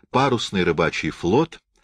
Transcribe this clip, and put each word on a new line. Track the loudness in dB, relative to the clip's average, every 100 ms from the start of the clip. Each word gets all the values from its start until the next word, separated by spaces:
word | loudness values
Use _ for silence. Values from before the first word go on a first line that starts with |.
| _
парусный | 0 2 0 -2 0
рыбачий | 0 2 0 -2 -6
флот | -4 0 2 0 -6 _ _